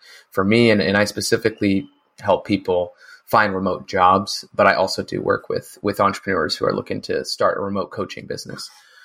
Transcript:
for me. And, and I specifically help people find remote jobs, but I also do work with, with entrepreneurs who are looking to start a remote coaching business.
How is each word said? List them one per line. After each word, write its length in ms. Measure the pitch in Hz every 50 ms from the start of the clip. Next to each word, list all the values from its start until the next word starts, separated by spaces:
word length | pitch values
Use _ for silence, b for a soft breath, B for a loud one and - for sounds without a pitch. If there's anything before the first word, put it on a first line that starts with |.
| B B B B B B -
for 120 | - 95
me. 280 | 98 110 120 120 117 107
And, 100 | 101 85
and 140 | 90 98
I 80 | 101 104
specifically 840 | 104 - 104 98 - 117 113 - 110 107 - 107 101 98 98 95 - _ _ _ _ _ -
help 260 | - 101 92 87 -
people 500 | - 101 92 - - 90 90 87 87 B B B B B B B
find 280 | - - 113 107 101 95
remote 320 | 95 95 95 90 76 -
jobs, 580 | - - 95 92 90 95 98 101 - - - - - -
but 140 | - 101
I 80 | 98 95
also 300 | - 95 95 - - -
do 180 | - - - -
work 260 | - - - - -
with, 300 | - - - - - - -
with 180 | 101 101 -
entrepreneurs 560 | 101 98 98 - - 98 95 85 78 - -
who 100 | - -
are 80 | - 98
looking 260 | 101 - - - 101 -
to 220 | - 90 73 -
start 320 | - - - 107 92 -
a 40 | -
remote 320 | 98 98 98 98 87 - -
coaching 340 | - 95 - - - -
business. 420 | - - - - - - - - - B B B B B B